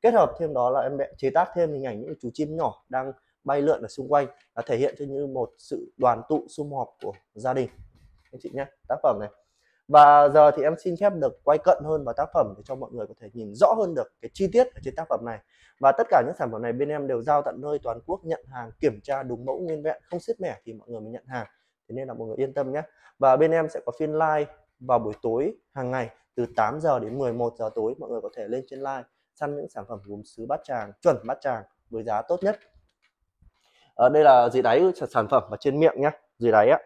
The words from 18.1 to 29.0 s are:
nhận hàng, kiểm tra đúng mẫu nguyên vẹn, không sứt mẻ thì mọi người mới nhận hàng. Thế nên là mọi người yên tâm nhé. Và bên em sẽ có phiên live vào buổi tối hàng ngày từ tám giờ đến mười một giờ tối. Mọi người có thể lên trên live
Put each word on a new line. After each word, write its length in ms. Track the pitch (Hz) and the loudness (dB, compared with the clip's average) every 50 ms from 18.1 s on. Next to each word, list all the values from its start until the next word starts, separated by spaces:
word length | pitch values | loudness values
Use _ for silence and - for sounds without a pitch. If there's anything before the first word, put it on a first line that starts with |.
| 175 190 _ | -10 -8 _
nhận 200 | 160 160 - _ 131 | -8 -8 -8 _ -16
hàng, 200 | 131 127 120 113 113 _ | -16 -16 -16 -16 -12 _
kiểm 200 | - 147 110 104 _ | -2 -2 -2 -4 _
tra 200 | - 139 135 131 | -6 -6 -6 -6
đúng 220 | 127 120 117 123 | -8 -10 -8 -6
mẫu 140 | 135 131 - | -8 -6 -6
nguyên 240 | 180 170 160 151 147 | -6 -8 -8 -6 -4
vẹn, 180 | 156 - - _ _ | -6 -6 -6 _ _
không 100 | - 175 | -10 -10
sứt 220 | - - 226 _ | -6 -6 -8 _
mẻ 200 | 190 165 113 - _ | -6 -8 -8 -10 _
thì 80 | - 113 | -18 -18
mọi 160 | 107 104 - | -18 _ -14
người 120 | 120 110 | -14 -12
mới 80 | 107 110 | -12 -14
nhận 140 | 117 117 _ 127 | -16 -16 _ -12
hàng. 200 | 131 123 110 - _ _ _ _ _ _ _ _ | -10 -10 -10 -12 _ _ _ _ _ _ _ _
Thế 60 | 113 | -12
nên 120 | 127 135 131 | -10 -10 -10
là 60 | 117 | -10
mọi 140 | 117 113 110 | -12 -10 -10
người 100 | 110 - | -4 -4
yên 160 | 135 135 135 | -4 -4 -4
tâm 180 | 143 139 131 | -6 -6 -4
nhé. 100 | 135 151 156 - _ _ _ _ _ _ | -6 -8 -8 -10 _ _ _ _ _ _
Và 180 | 135 135 131 139 | 4 4 6 6
bên 140 | 156 160 | 4 4
em 180 | 160 165 160 156 | 4 2 0 -2
sẽ 100 | - - - | -6 -8 -8
có 60 | - 120 - | -8 -6 -6
phiên 140 | 160 151 151 | -6 -4 -2
live 320 | 156 160 156 156 151 147 - - _ _ _ _ _ | 0 0 0 0 0 -2 -4 -10 _ _ _ _ _
vào 200 | 127 127 123 117 | -2 0 0 0
buổi 140 | 113 107 104 - | 0 -2 -8 -4
tối 340 | - 120 113 120 143 190 226 _ _ _ _ | -4 -2 -2 0 -2 -4 -6 _ _ _ _
hàng 180 | 143 127 123 | -8 -6 -4
ngày 180 | 127 131 120 113 - _ _ _ _ | -4 -4 -6 -6 -10 _ _ _ _
từ 100 | - 120 117 - | -6 -6 -4 -2
tám 240 | - 110 107 123 156 | -2 -2 0 -2 -2
giờ 180 | 156 160 139 123 | -2 0 0 0
đến 200 | 110 110 117 135 | -2 -6 -6 -4
mười 140 | 139 123 113 | -4 -4 -2
một 200 | 120 120 117 120 - | -2 -4 -4 -4 -6
giờ 120 | 117 110 - | -8 -6 -4
tối. 200 | 117 107 113 131 147 | -4 -4 -4 -4 -6
Mọi 100 | 156 - | -10 -10
người 120 | 120 113 | -10 -8
có 80 | 101 101 _ | -8 -10 _
thể 120 | - 107 101 | -12 -10 -8
lên 180 | 117 131 131 _ | -8 -8 -8 _
trên 120 | 135 131 | -14 -12
live 240 | 135 135 135 131 | -10 -8 -8 -10